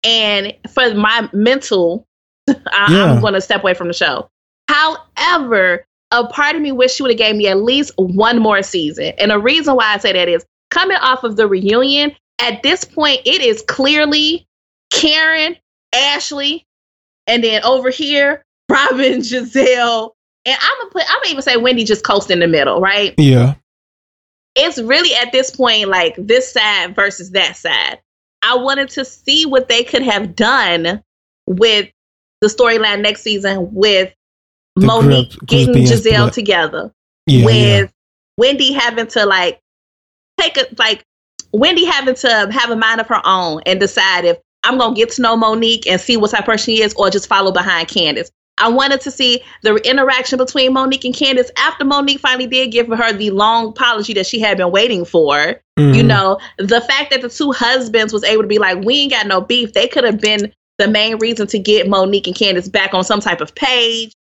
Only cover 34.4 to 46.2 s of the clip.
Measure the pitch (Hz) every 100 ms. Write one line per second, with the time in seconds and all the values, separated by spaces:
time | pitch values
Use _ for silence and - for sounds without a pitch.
34.4 | _ _ _ - 208 226 143 135 123 -
35.4 | - 135 127 139 127 117 - - 113 -
36.4 | 208 180 160 - 165 _ _ _ - 131
37.4 | 120 - - 202 196 _ _ _ _ -
38.4 | 247 277 262 277 240 233 226 233 208 190
39.4 | 180 - _ _ _ _ _ _ _ -
40.4 | 339 285 262 240 226 214 _ _ _ _
41.4 | - 214 302 349 339 294 262 254 254 220
42.4 | 202 240 247 226 220 226 226 220 - 190
43.4 | 175 156 - 190 196 - 190 180 170 170
44.4 | _ _ 220 254 226 214 233 - 240 226
45.4 | 220 220 226 226 - 180 - 233